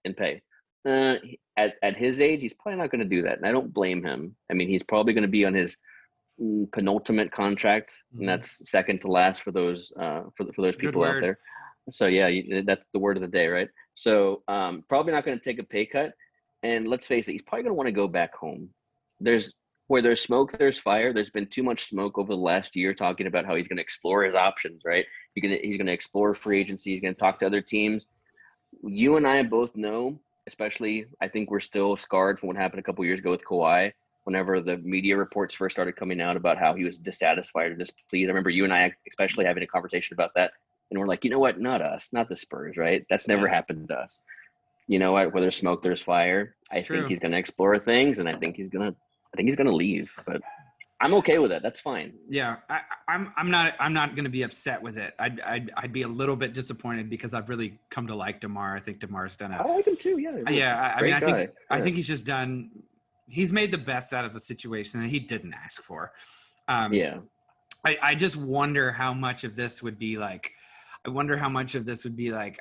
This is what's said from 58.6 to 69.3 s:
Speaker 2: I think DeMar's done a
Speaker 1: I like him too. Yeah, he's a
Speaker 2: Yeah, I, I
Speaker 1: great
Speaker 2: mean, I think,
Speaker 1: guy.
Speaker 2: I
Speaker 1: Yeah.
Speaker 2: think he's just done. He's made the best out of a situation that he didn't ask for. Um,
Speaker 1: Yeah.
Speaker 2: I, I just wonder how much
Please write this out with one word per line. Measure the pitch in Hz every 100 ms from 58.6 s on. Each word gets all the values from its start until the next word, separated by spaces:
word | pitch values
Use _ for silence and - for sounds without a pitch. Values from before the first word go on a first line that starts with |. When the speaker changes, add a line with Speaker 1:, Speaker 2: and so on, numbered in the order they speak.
| 98 98
Speaker 2:
I |
think | 98 101
DeMar's | 101 98 92 -
done | 101
a | 95
Speaker 1:
I | 247
like | 349 403
him | 370
too. | 359 359
Yeah, | 311
he's | 262 117
a |
Speaker 2:
Yeah, | - 131 120
I, | 127 113
I |
Speaker 1:
great | 117
Speaker 2:
mean, | 143
I | 151
think, | 120
Speaker 1:
guy. | 92 - -
Speaker 2:
I | 143
Speaker 1:
Yeah. |
Speaker 2:
think | 185 175
he's | 147
just | 147 110
done. | 135 127 127 117 - - _ _ _ -
He's | 123 180
made | 202 208
the | 170
best | 131 127 123
out | 127 120
of | 117
a |
situation | - 117 120 110 104 117
that | 113
he | 147
didn't | 110 113 90
ask | 80 85 -
for. | - 82 87 - - - - _ -
Um, | 123 110
Speaker 1:
Yeah. | 104 78 76 101 _ _ _ - - 156
Speaker 2:
I, | 151
I | 143 151
just | 185 151
wonder | 139 135 143 143 127
how | 123 131
much | 127 127